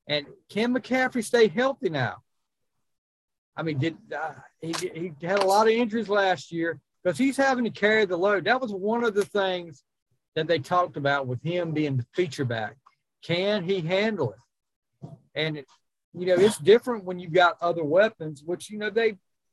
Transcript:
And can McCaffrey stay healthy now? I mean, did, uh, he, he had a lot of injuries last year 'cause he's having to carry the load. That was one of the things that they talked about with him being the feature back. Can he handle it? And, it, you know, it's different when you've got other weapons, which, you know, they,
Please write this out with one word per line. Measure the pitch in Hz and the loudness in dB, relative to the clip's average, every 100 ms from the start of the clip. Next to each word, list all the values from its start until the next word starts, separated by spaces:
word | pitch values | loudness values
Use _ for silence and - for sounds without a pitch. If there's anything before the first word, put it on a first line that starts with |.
| - | -6
And | 147 143 - - | -6 -6 -14 -10
can | 202 240 | -2 0
McCaffrey | 254 - 254 254 254 | -2 -2 0 0 -2
stay | 208 240 220 | 0 4 4
healthy | 170 262 269 202 | 4 -2 -2 -4
now? | 151 117 87 _ _ _ _ _ _ _ _ _ _ _ _ _ - | -2 -2 -4 _ _ _ _ _ _ _ _ _ _ _ _ _ -8
I | |
mean, | 160 143 | -4 -2
did, | 160 160 - | -2 -4 -12
uh, | 147 156 - - _ | -10 -10 -10 -20 _
he, | 165 165 175 156 180 143 | -10 -6 -8 -8 -10 -8
he | 170 | -2
had | 196 | 0
a | 190 | 2
lot | 202 220 | 4 4
of | |
injuries | 226 240 226 196 | 2 0 -2 -2
last | 202 196 180 - | 0 2 0 -4
year | 170 165 160 _ _ 180 | -6 -4 -6 _ _ -2
'cause | 165 | 0
he's | 269 254 | 0 2
having | 269 254 | 2 2
to | 226 | -2
carry | - 208 220 196 | 0 2 4 2
the | 175 | 2
load. | 196 202 | 2 2
That | 165 247 | 2 0
was | 254 | 0
one | 196 202 233 233 | -4 -2 0 0
of | |
the | 202 196 | 0 0
things | 202 190 180 170 143 _ _ _ _ _ - | 0 -2 -2 -8 -16 _ _ _ _ _ -4
that | 160 | 0
they | 165 | 0
talked | - 180 180 151 | 2 0 0 0
about | 143 143 131 | 0 0 -2
with | 123 | -6
him | 156 175 170 | -4 -4 -2
being | 156 151 135 | -2 -2 -2
the | 120 | -4
feature | - 180 - 127 | -2 -4 -2 -4
back. | 113 107 - _ _ _ _ | -4 -6 -10 _ _ _ _
Can | - 170 196 208 | -4 -2 0 -2
he | 165 196 | -2 -2
handle | 160 185 220 202 120 | 0 0 0 0 -4
it? | - _ _ _ _ _ _ - - _ 139 | -4 _ _ _ _ _ _ -18 -18 _ -6
And, | 156 151 | -4 -6
it, | 135 _ _ _ _ | -12 _ _ _ _
you | 170 180 | -6 0
know, | |
it's | 180 208 214 | 4 4 4
different | 151 233 254 226 | 6 6 4 -6
when | 180 180 | -6 -8
you've | 175 | 0
got | 170 175 165 | 4 4 4
other | 175 170 | -2 -2
weapons, | 147 170 220 - 156 139 | 2 4 4 0 -10 -10
which, | 156 175 - | -8 -8 -8
you | 208 | -8
know, | 208 | -4
they, | 208 226 190 _ _ _ | 0 0 -2 _ _ _